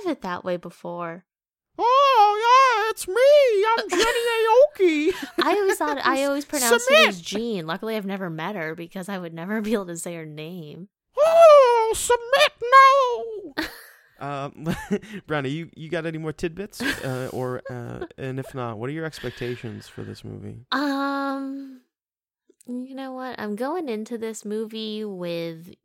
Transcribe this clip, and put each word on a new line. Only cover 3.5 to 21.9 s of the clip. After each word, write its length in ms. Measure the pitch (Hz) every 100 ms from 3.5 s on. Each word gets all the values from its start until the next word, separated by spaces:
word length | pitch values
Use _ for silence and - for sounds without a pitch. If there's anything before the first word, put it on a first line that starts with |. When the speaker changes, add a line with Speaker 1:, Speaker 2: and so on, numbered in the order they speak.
| 403 440 466
Speaker 2:
I'm 100 | 415
Speaker 1:
<laughs> 840 | 349 453 480 466 453 440 480 587 -
Speaker 2:
Jenny 300 | 359 302 311
Aoki." 140 | - - -
Speaker 1:
I 100 | 302 403
always 160 | 392 -
thought, 200 | 302 285
I 200 | - 269
Speaker 2:
<laughs> 20 | 277
Speaker 1:
always 180 | 277
pronounced 460 | 285 302 254 466 508
it 180 | 605 587
as 80 | 180
Speaker 2:
"Submit!" 80 |
Speaker 1:
Jean. 420 | - 202 233 196 160
Luckily, 300 | 180 220 214
I've 80 |
never 240 | 196 190 185
met 280 | 156 170 208
her 180 | 156
because 340 | 165 170 190 180
I 80 | 190
would 140 | 170
never 280 | 165 180 220
<laughs> 20 |
be 100 | 208
able 140 | 220 180
to 100 | 165
say 180 | 180 170
her 100 | 156
name. 600 | 151 156 185 151 160 190 _ _ 494
Speaker 2:
"Oh, 760 | 640 659 659 587 494 480 453
submit 580 | 415 - 480 466 554 605 - 466 523 539 554 494 453 466 427 339 294
now!" 80 | -
<laughs> 40 | - - _ _ -
Um, 460 | 143 143 139 - 156 185 - 202
<laughs> 280 | 214 208 -
Brownie, 220 | 151 135
you, 220 | 156 165
you 140 | - 156
got 160 | 165
any 140 | 160 160
more 160 | 156
tidbits? 480 | - 175 170 208 -
Uh, 480 | 277 - 135 127 131
or, 300 | - 127 127 -
uh, 340 | 123 120 123 - -
and 200 | 135 131
if 160 | 131
not, 220 | 131 120 107
what 120 | 127
are 20 |
your 140 | 156 160
expectations 840 | - 127 - 123 123 117 104 -
for 140 | -
this 200 | 104 101
movie? 420 | 107 104 101 113 123
Speaker 1:
Um, 1080 | 262 294 277 277 277 277 269 269 277 269 254 _